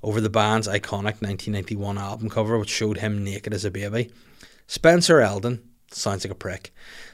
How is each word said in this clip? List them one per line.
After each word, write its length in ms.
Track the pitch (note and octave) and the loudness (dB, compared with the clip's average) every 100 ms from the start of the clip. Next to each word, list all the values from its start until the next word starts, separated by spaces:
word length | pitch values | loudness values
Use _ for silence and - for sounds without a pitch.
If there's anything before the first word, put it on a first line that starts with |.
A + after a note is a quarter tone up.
over 180 | G#2+ G#2+ | -2 0
the 80 | G#2 | 2
band's 400 | A2 G#2+ A2 G#2 | 2 4 2 0
iconic 540 | G2+ - G2+ G#2 G#2 | -4 -4 -4 -4 -4
nineteen 320 | G2+ G2 - | -6 -6 -4
ninety-one 440 | G#2 F2+ G#2 G2+ G2+ | -6 -6 -6 -6 -6
album 300 | G2 A2 A2 | -8 -6 -4
cover, 300 | A2+ G#2+ A2+ | -2 0 0
which 100 | G#2 | 0
showed 300 | - G#2+ G2+ | -2 -2 -2
him 260 | G#2+ G#2 | -2 -2
naked 300 | G2 G2 G#2+ | -4 -6 -6
as 100 | G#2 | -4
a 60 | G2+ | -4
baby. 400 | F#2+ G2+ A2 A#2+ - - - - - _ | -4 -4 -4 -4 -8 -20 -20 -20 -20 _
Spencer 540 | - E3 F3 E3+ D#3+ | 4 6 8 8 6
Eldon, 420 | A2 G2+ A2+ A#2+ - _ _ | 6 2 -4 -6 -10 _ _
sounds 340 | - - G2 | -6 -4 -4
like 80 | F#2+ | -6
a 20 | |
prick, 400 | F#2+ G2 F#2 - - - - - | -8 -10 -10 -14 -20 -20 -18 -20